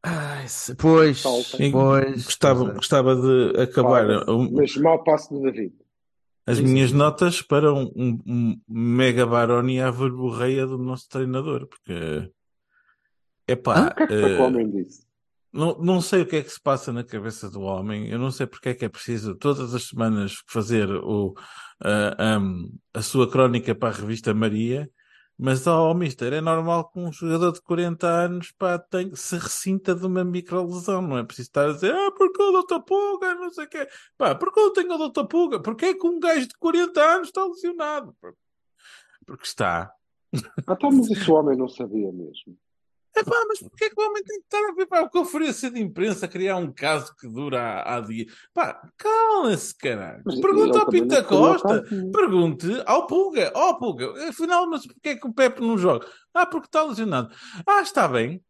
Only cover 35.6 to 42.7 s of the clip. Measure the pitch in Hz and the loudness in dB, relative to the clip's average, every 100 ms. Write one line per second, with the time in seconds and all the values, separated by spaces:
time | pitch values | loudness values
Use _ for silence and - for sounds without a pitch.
35.6 | 202 226 349 370 339 339 330 320 254 - | -6 -2 -2 0 -2 0 0 0 -2 -4
36.6 | 339 330 349 349 302 359 349 - 381 349 | 0 0 0 4 4 4 0 -6 -6 -4
37.6 | 349 349 302 302 240 226 - - _ _ | -8 -6 -6 -6 -10 _ -20 -20 _ _
38.6 | _ _ _ - _ _ - 131 - - | _ _ _ -20 _ _ -20 -16 -14 -4
39.6 | 98 85 90 _ _ _ _ 151 - - | -2 -2 -6 _ _ _ _ -10 -8 -12
40.6 | - 185 285 269 226 202 185 156 147 131 | -4 -2 4 4 4 0 4 4 4 0
41.6 | 127 - 117 107 98 90 82 73 - 87 | -2 -6 -6 -4 -6 -8 -16 -18 -20 -20
42.6 | _ | _